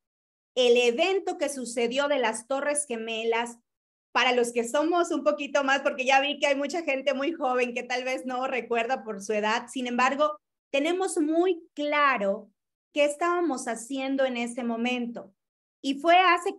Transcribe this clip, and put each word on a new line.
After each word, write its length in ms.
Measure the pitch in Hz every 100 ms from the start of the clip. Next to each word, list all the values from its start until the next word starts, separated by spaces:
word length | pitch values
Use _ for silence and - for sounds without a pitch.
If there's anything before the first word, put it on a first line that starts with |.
| _ _ _ _ _ -
el 220 | 247 240
evento 600 | 247 233 349 392 359 -
que 120 | 294
sucedió 580 | 285 233 254 240 254 285
de 120 | 285
las 280 | 233 233 -
Torres 380 | 269 269 285 -
Gemelas, 680 | 226 226 226 226 226 233 - _ _ _ _ _
para 220 | 247 254
los 200 | 247 240
que 140 | 240 233
somos 440 | 294 311 349 349
un 120 | 302
poquito 400 | 285 294 285 285
más, 180 | 269 277
porque 240 | 285 262 254
ya 160 | 269
vi 180 | 285 285
que 80 | 285
hay 80 | 277
mucha 280 | 285 339
gente 300 | 330 269 269 262
muy 180 | 277
joven 400 | 330 269 254 247
que 100 | 240
tal 200 | 247 254
vez 220 | 254 262 254
no 220 | 254 262
recuerda 560 | 254 233 233 233 254
por 180 | 220 202
su 120 | 196
edad, 340 | 214 214 233 240
sin 180 | 269 247
embargo, 520 | 240 254 269 302 302 _ _ _
tenemos 460 | 277 302 359 359 349
muy 500 | 302 320 359 339 -
claro 800 | - 294 294 285 247 196 208 - _ _ _ _
qué 120 | 294 294
estábamos 640 | 294 349 349 339 254 254
haciendo 580 | 226 - 269 269 269 262
en 120 | 240
ese 260 | 240 240
momento. 680 | 240 226 240 247 240 226 - _ _ _ _ _
¿Y 140 | 277 277
fue 200 | 339 349
hace 380 | 370 349 392